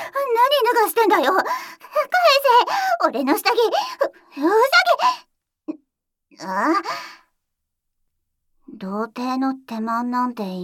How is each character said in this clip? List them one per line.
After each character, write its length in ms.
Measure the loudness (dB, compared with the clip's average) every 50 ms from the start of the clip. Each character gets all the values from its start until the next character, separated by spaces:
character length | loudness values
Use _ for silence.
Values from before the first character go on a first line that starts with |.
| -8 -8 -6 -4 -2 0 2 2 2 4 2 2 2 2 2
脱 80 | 2 2
が 60 | 2
し 60 | 2
て 120 | 2 2
ん 20 | 4
だ 120 | 4 2
よ！ 120 | 2 2 2
返 120 | 0 0
せ！ 20 | -2 -4 -6 -8 -12 -18 -20 -14 -6 -2 -2 -2 0 0 2 4 4 4 4 4 4 4 4 4 2 -2 -2 -2 -2 -2 0 0
俺 160 | 0 0 0 0
の 140 | 0 0 0
下 120 | 0 0
着！ 40 | 2 2 2 2 0 -2 -4 -4 -4 -4 -4 -4 -4 _ _ _ -8
ふ-、 60 | -2
ふ 80 | 0 2 4 4 4 4 4 4 4 2 2 2 0 0 -2 -2 -8 _ _ _ _ _ _ _ _ -16 -16 -16 _ _ _ _ _ _ _ _ _ _ _
ざ 100 | -16 -10
け！ 0 |
あ？ 360 | -8 -4 -2 0 0 0 -2 -2 -6 -8 -10 -12 -16 -20 -20 _ _ _ _ _ _ _ _ _ _ _ _ _ _ _ _ _ _ _ _ _ _ _ _ _ _ _ _ _ -20 -18
童 280 | -14 -12 -10 -8 -8 -8
貞 320 | -8 -8 -8 -6 -6 -4 -4
の 160 | -2 -4 -4
手 260 | -6 -10 -12 -10 -8
間 220 | -6 -4 -4 -4 -4
な 240 | -4 -4 -2 -4
ん 80 | -4 -4
て 80 | -8 -8 -8 -8 -8